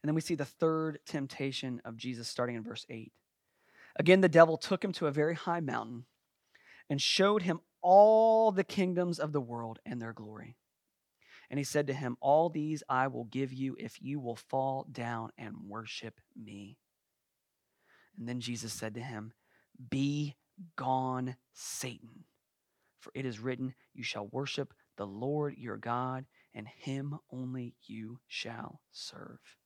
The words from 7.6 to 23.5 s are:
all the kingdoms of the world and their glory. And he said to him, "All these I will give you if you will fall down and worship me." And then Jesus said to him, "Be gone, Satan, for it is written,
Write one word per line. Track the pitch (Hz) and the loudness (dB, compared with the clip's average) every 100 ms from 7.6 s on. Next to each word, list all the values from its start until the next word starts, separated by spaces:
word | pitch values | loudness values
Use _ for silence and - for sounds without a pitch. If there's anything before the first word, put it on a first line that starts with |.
| _ _ | _ _
all | 180 196 214 220 226 220 220 | 8 10 12 10 6 6 6
the | 196 | 2
kingdoms | 190 - 185 175 175 156 | 0 0 2 2 0 0
of | 151 | 0
the | 147 | -2
world | 120 120 113 113 - | -2 -6 -6 -8 -10
and | 123 | -8
their | 113 | -8
glory. | 117 107 107 117 120 _ _ _ _ _ _ _ - - | -10 -14 -14 -16 -20 _ _ _ _ _ _ _ -20 -6
And | 135 | -4
he | |
said | 139 151 143 | 0 0 0
to | 135 | -2
him, | 131 120 | -4 0
"All | 139 151 170 | 4 6 4
these | 156 151 151 - | 0 -4 -4 0
I | 127 135 | 0 0
will | 123 113 | -2 -6
give | 131 135 | -4 -4
you | 131 135 127 | -4 -6 -6
if | - - | -12 -12
you | 131 143 | -8 -6
will | 120 117 | -6 -10
fall | - 135 135 135 | -4 -2 -2 -4
down | - 123 117 117 110 - | -8 -8 -6 -6 -8 -12
and | 110 104 101 | -14 -12 -10
worship | 107 110 - 113 - _ - | -12 -10 -12 -12 -16 _ -18
me." | 107 101 101 127 _ _ _ _ _ _ _ _ _ _ _ _ _ - | -16 -14 -16 -20 _ _ _ _ _ _ _ _ _ _ _ _ _ -12
And | 117 | -6
then | 123 | -6
Jesus | 117 117 113 | -4 -6 -6
said | - 110 | -6 -8
to | 107 | -8
him, | 131 110 110 - _ _ _ - 123 | -8 -10 -12 -16 _ _ _ -20 -6
"Be | 135 139 147 147 - _ - 175 - | 0 0 0 -4 -6 _ -20 -16 -8
gone, | 131 131 131 127 127 127 _ | -2 0 0 -2 -4 -8 _
Satan, | - - - 131 117 117 - - _ _ _ _ _ _ _ | -16 -12 -8 -8 -10 -18 -20 -20 _ _ _ _ _ _ _
for | - - | -12 -6
it | 131 | -6
is | 110 | -4
written, | 123 | -6